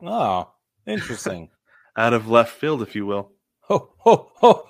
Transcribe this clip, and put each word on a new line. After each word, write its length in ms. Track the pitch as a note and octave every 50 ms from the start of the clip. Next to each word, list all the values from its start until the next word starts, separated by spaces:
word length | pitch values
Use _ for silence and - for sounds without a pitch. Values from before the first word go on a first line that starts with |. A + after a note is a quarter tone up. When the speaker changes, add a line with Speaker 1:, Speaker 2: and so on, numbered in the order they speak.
| F3
Speaker 1:
"Oh, 480 | E3+ G#3+ A#3 D#3 G#2+ F#2+ F2+ F2 - _ _ _ _ _ _ -
interesting." 640 | - G#3+ G#3 D#3+ - A#2+ - - - F#2+ F2 E2 E2 _ _ _ _ _
<laughs> 240 | _ _ _ - A2+
Speaker 2:
Out 160 | A2+ A#2 A#2+
of 140 | A#2 G#2+ A2
left 220 | A2+ A#2 A#2 - -
field, 300 | - - D3+ D#3 C3 A2
if 100 | - -
you 120 | G#2+ G2+ G2
will. 240 | G2+ G2+ G2+ _ _ _ _ _ _ _
Speaker 1:
Ho, 300 | _ - G#3 - - _ _ _
ho, 340 | - A3+ A3 - - _ _
ho, 340 | - - A#3+ G3+ - - _